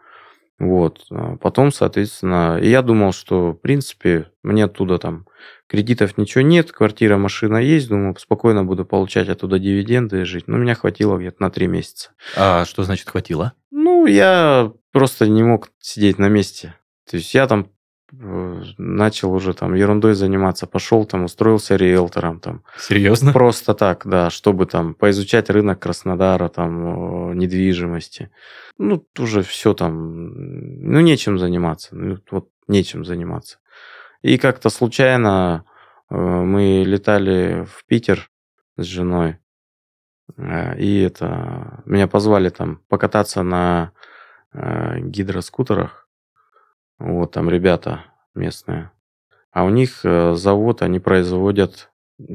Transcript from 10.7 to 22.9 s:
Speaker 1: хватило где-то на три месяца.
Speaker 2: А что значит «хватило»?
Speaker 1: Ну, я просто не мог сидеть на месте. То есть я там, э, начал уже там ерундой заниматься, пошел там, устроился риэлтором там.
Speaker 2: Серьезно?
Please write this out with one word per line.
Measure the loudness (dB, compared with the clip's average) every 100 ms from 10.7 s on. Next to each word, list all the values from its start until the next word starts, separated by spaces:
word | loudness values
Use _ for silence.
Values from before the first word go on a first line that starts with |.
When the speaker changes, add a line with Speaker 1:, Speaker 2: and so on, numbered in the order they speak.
| 0
Speaker 1:
хватило | -2 0 0 0
где-то | -4 -6
на | -4
три | -2 -2
месяца. | -2 -6 -12 -20 _ -10 0
Speaker 2:
А | 2 4
что | 0 -4
значит | -4 -4 -6
«хватило»? | -8 -4 -4 -4 -8 _
Speaker 1:
Ну, | 0 4 6 6
я | 6 6 6 6 4 2 -4 _
просто | 2 2 2 2
не | 4
мог | 4 2 -2 _
сидеть | -14 0 2 4
на | 4
месте. | 2 0 -6 -18 -20 _ _ -10
То | -8
есть | -2
я | 0 2
там, | 2 -2 _ _ _ _
э, | -20 -12 -10 -8 -10 -14 -12
начал | -6 0 0 0 -2
уже | -2 -2
там | -4 -2
ерундой | 2 2 4 2
заниматься, | 2 0 0 0 -2 -6
пошел | -6 0 0 0
там, | -2
устроился | -4 0 2 2 2 2
риэлтором | 4 4 2 -2 -6 -6
там. | -12 -14 -16 -16
Speaker 2:
Серьезно? | 0